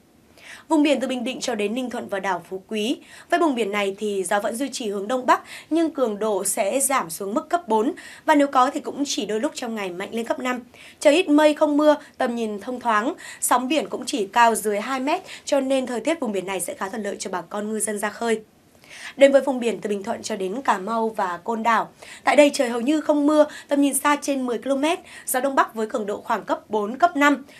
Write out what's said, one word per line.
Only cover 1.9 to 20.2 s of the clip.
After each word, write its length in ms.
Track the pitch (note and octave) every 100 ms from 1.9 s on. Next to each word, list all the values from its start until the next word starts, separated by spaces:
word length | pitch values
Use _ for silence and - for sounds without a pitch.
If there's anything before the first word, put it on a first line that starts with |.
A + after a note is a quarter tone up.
Thuận 180 | A#3 -
và 120 | G3
đảo 220 | G3 F3 E3+
Phú 120 | F#3+ -
Quý. 300 | A3 G#3+ E4 - - -
Với 100 | F4
vùng 140 | E4
biển 180 | A#3+ G3+
này 240 | G#3 G3 G3
thì 260 | G#3+ G3+
gió 160 | F#3 G#3
vẫn 160 | A3 A3+
duy 120 | C#4
trì 220 | - A3+
hướng 180 | G3+ G#3
đông 180 | C4 B3
bắc 140 | F#4+ - - -
nhưng 200 | D#4 E4
cường 280 | D4 A#3+ G3+
độ 260 | A3 G3
sẽ 360 | G3 - G3+ B3+
giảm 300 | C4+ C4+ E3+
xuống 240 | - G3
mức 140 | B3 D#4
cấp 200 | E4+ C#4
bốn. 240 | A3 A#3+ F4+ - -
Và 100 | -
nếu 120 | D4 C#4
có 240 | C#4 B3+
thì 100 | C#4+
cũng 220 | - - C#4
chỉ 200 | - G3+
đôi 140 | G#3+
lúc 120 | C#4+
trong 200 | - A#3+
ngày 160 | A3+ F#3+
mạnh 180 | F3 G#3
lên 140 | A3+ A3+
cấp 120 | A3
năm. 220 | B3+ B3 - - - -
Trời 140 | D4+
ít 140 | D#4 F#4
mây, 260 | D4 D4+
không 220 | D4 D#4 C#4+
mưa, 200 | D4+ D4 - -
tầm 160 | C4
nhìn 260 | A#3 A3+ G#3
thông 200 | A3+ B3
thoáng, 340 | A#3 G#3+ A#3+ F#4+ - -
sóng 280 | - B3+ B3+
biển 200 | D4+ G3+
cũng 160 | G3+ -
chỉ 200 | C4+ G3
cao 280 | A#3+ A#3
dưới 260 | G#3+ A3 G#3
hai 200 | A3+ C4
mét, 220 | C4 F4+ - -
cho 160 | - C#4+
nên 260 | C4 C4+ B3
thời 140 | A#3
tiết 200 | A3+ D#4+
vùng 120 | A#3
biển 140 | G3 F3+
này 140 | F#3+
sẽ 140 | F#3
khá 140 | - G3
thuận 140 | A#3
lợi 140 | G3+ G#3+
cho 120 | G3+
bà 100 | F#3
con 320 | E3+ G#3 G#3
ngư 80 | A3
dân 180 | G#3+ G#3
ra 120 | G#3+
khơi. 300 | - A3+ A3 - _ _ _ - - - -
Đến 160 | C#4
với 80 | C4+
vùng 200 | C4 B3+
biển 200 | A#3 F#3
từ 100 | G#3
Bình 120 | G3+
Thuận 200 | A3 A3